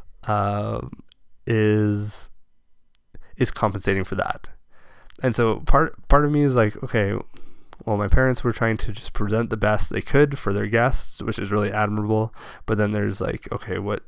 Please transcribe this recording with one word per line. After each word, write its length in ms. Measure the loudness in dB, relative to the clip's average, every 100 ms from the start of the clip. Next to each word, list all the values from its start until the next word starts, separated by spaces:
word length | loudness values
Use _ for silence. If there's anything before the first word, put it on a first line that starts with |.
| -16 -14 -4
uh, 540 | -2 0 -2 -4 -6 -10 -14 -20 -20 -20 -16 -2
is, 840 | 2 4 4 2 0 -4 -10 -16 -18 -20 _ _ -20 _ _ _ -18 -14 -2
is 140 | -2
compensating 520 | 0 -2 0 0 0
for 120 | -2 -4
that. 340 | -4 -6 -10 -14 -18 -20 -20 -20 -20 -4
And 120 | -2 0
so 260 | 0 0
part, 460 | 6 6 6 -4 4
part 160 | 6 6
of 60 |
me 100 | 2
is 140 | 4 4
like, 260 | 2 0
"Okay, 300 | -2 0 0 -2 -6 -10 -8 -10 -14 -12 -4
well, 120 | -2
my 100 | 6
parents 340 | 6 6 2
were 80 | -2
trying 260 | 0 -2 0
to 140 | 0
just 220 | -2 -4
present 360 | -2 0 0 0
the 80 | 0
best 320 | 0 2 2
they 120 | 0
could 360 | 2 4 4 2
for 140 | -2
their 160 | -2 0
guests," 540 | 2 2 2 0 -6
which 180 | -6 -4
is 120 | -2
really 200 | 0 0
admirable. 640 | 0 -2 -2 0 0 0 -6 -18 -12 -4
But 120 | 0
then 140 | 0
there's 300 | 0 -2 -4
like, 280 | -6 -6 -8
"Okay, 280 | -10 -6 -6
what, 240 | -4 -6